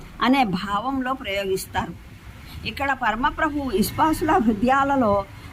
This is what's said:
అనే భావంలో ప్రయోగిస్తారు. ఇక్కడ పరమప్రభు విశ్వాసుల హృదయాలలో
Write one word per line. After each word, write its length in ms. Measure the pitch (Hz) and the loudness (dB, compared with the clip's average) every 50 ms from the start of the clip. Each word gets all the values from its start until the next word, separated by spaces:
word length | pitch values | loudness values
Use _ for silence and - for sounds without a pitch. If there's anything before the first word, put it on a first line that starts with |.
| - - - - | -18 -14 -6 0
అనే 220 | - 240 269 269 254 | 2 4 4 4 4
భావంలో 680 | 196 175 180 202 202 202 208 233 269 277 262 254 254 262 | 2 0 -2 -2 -2 -2 -2 -2 -2 -2 -2 -2 -2 -4
ప్రయోగిస్తారు. 800 | - 220 202 196 202 196 190 190 185 - - - 185 - 170 175 - - - - - - - - - - - - - - | -4 -4 -4 -4 -2 -2 -2 -2 -2 -4 -4 -4 -4 -4 -4 -6 -12 -16 -18 -20 -20 -18 -18 -18 -18 -16 -16 -14 -10 -10
ఇక్కడ 260 | 220 220 - 277 277 277 | -8 -6 -2 -2 -2 0
పరమప్రభు 680 | 277 247 214 214 226 269 311 311 320 320 302 285 294 | 0 0 0 0 2 0 0 0 0 0 0 0 -2
విశ్వాసుల 720 | 277 254 196 214 208 - - - 302 311 311 - 349 - | -2 0 0 0 0 0 2 2 2 2 2 2 2 4
హృదయాలలో 960 | - 370 214 240 214 202 240 247 269 277 277 277 277 269 240 208 202 196 196 - - - - - | 4 4 4 2 2 2 4 4 4 4 4 2 2 2 4 4 2 2 0 -4 -10 -16 -16 -8